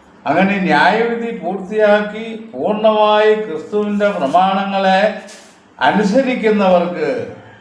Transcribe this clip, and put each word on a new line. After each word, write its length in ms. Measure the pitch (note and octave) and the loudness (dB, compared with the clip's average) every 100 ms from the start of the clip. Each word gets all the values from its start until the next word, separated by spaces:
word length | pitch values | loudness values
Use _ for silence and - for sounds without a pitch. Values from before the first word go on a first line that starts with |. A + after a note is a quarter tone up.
| - - B2+ | -20 -12 -4
അങ്ങനെ 280 | D#3+ G3 G3 E3+ | 0 0 0 0
ന്യായവിധി 600 | D3 E3 A3 A#3 A3+ A#3 - | 2 4 2 0 -2 -6 -8
പൂർത്തിയാക്കി 840 | E3+ G3 F#3 G#3+ G#3 G#3 G#3 A3 A3+ A3 - | -8 -8 -6 0 4 4 0 -8 -12 -12 -14
പൂർണ്ണമായി 800 | B2+ E3+ G#3+ G#3+ G#3+ G#3+ G#3+ G#3+ G#3+ | -6 -4 0 2 4 2 4 4 2
ക്രിസ്തുവിൻ്റെ 680 | G#3+ D#3 - G#3 G#3 G3+ G3+ F#3 | -2 -8 -6 -4 -2 0 -2 0
പ്രമാണങ്ങളെ 840 | F3 F3 F#3+ G3 G3 G3 F#3+ F#3+ G#3+ - - - - - _ - C3 | 0 2 2 0 -2 -2 2 2 0 -2 -14 -20 -20 -20 _ -2 0
അനുസരിക്കുന്നവർക്ക് 1200 | F#3+ G3+ B3+ B3+ A3 G#3+ G#3 F#3+ F3 F3 D#3+ D3 A#2+ G#2 - - - | 2 2 2 0 0 0 2 2 2 0 -4 -4 -4 -8 -14 -20 -20